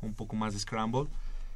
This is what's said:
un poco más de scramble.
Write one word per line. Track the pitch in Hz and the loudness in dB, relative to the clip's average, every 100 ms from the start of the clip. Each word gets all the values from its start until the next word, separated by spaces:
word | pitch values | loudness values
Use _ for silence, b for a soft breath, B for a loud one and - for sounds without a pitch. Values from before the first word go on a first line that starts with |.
un | 110 | -4
poco | 104 104 107 | -4 -2 0
más | 107 | 0
de | 101 | 0
scramble. | - 113 110 127 147 b b b b | -2 0 2 2 2 b b b b